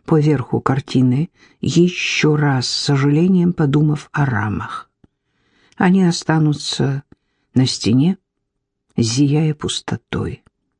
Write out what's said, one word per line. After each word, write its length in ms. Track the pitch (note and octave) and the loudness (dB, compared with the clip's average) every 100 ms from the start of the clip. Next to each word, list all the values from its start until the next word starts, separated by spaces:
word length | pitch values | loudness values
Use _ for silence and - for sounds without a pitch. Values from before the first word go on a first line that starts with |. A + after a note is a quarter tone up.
по 160 | - D#3+ | 0 2
верху 400 | D3 C#3 A#2+ A#2+ | 2 0 -2 -4
картины, 720 | - C3+ - C#3 B2+ B2 E3+ _ _ _ | -2 -4 -2 0 2 2 -2 _ _ _
ещё 760 | C#3+ E3+ F3 - - - D3+ D3+ | -2 2 2 0 -4 0 0 2
раз 300 | C#3+ C3 - | 0 0 -2
с 180 | - | -4
сожалением 680 | - C#3 C#3+ D3 F3+ F#3 F3 | -2 0 2 2 2 2 2
подумав 560 | E3+ D3 D3 D3+ D3+ - | 0 0 2 2 -2 -6
о 120 | D3 | -4
рамах. 640 | C#3 G#2+ G#2+ F2+ A2 - - _ _ _ _ _ _ _ _ - | -2 -2 -4 -6 -8 -14 -18 _ _ _ _ _ _ _ _ -2
Они 280 | F#3+ F#3+ | 2 4
останутся 1000 | F3+ E3+ - D#3+ D3+ C#3+ - - C3+ C#3 - _ _ _ _ | 2 0 -2 0 0 0 -6 -4 -4 -4 -10 _ _ _ _
на 120 | B2+ C3 | 0 0
стене, 520 | - G2 B2 E3 G3 _ _ _ _ _ _ _ - | 0 0 2 2 -2 _ _ _ _ _ _ _ -4
зияя 580 | A#2 A#2+ C#3+ D3+ D#3 | -2 0 0 2 0
пустотой. 920 | D3 - - - A#2 - - - - _ _ _ _ | -2 -6 -8 -8 -10 -6 -8 -6 -10 _ _ _ _